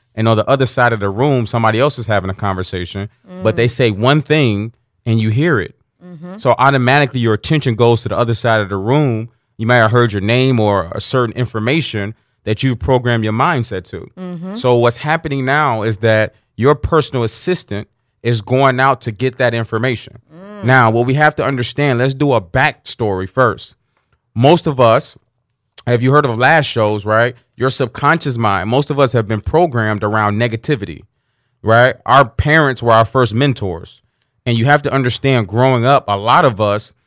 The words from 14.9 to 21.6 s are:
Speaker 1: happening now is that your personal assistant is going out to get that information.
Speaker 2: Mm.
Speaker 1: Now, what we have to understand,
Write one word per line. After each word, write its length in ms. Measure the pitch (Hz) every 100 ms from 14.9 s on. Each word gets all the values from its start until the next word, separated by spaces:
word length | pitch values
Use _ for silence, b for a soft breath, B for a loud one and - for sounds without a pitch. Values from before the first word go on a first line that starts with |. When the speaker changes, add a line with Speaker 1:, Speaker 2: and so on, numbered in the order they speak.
| -
Speaker 1:
happening 460 | 156 160 156 139
now 380 | 131 147 147 110
is 160 | 110 101
that 360 | 113 110 104 _ _ -
your 180 | 127
personal 480 | 147 - 160 143 131
assistant 640 | 113 - - 180 - 101 104 _ _ _
is 200 | 117 117
going 360 | 101 131 135 127
out 200 | 135 127
to 100 | 120
get 260 | 101 131 127
that 160 | 123
information. 680 | 113 113 113 127 117 - - _
Speaker 2:
Mm. 300 | - - -
Speaker 1:
Now, 260 | 113 131 113
what 160 | 117 120
we 80 |
have 200 | 139 151 -
to 80 |
understand, 540 | 120 131